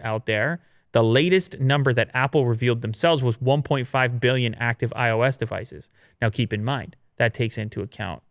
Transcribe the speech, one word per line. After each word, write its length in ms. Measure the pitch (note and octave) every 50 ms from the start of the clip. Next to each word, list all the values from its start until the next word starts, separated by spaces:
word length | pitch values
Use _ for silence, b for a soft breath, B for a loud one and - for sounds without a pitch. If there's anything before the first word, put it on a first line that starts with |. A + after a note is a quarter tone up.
| -
out 240 | A2+ A2 A2 -
there. 340 | - A2 G#2 A2 C#3+ E3+ E3+ _ _ _ _ _ _ -
The 100 | B2 A2+
latest 560 | A2+ A2+ C3 D#3 F3+ F#3 F#3+ F3+ - - -
number 340 | C3+ C3 C#3+ D3 C#3 C3+ B2
that 160 | A#2 A2+ - -
Apple 320 | B2+ C3 C3 - D#3 C3
revealed 380 | A#2+ A#2 A2+ A#2+ A#2+ A#2+ A#2 A#2+
themselves 400 | A2+ A2 - - E3+ E3+ D3 C3
was 180 | B2 A2+ -
one 220 | B2+ B2+ C3+ D3 C#3+
point 240 | - D3+ C3+ B2+
five 340 | - - C3+ B2+ B2 B2 A#2+
billion 340 | A#2+ B2 B2+ B2+ B2 A#2 G#2+
active 360 | - A#2 A#2 A#2 - - A#2 -
I 140 | - B2 A#2+
O 120 | A2+ A2 A#2+
S 160 | C3+ C3 -
devices. 500 | A#2 G#2+ - F#2+ G#2 - - D2+ - - _ b b b b b
Now, 80 | - A2+
keep 240 | - - A#2+ - -
in 100 | G#2 G#2+
mind, 320 | A#2+ C#3 C3 G2 - - _ _ _ _
that 160 | - B2 A#2 -
takes 240 | - A#2+ A2+ -
into 240 | - A2+ G#2+ - G#2
account 420 | F#2+ G#2+ - - G#2+ G2 D#2+ - - _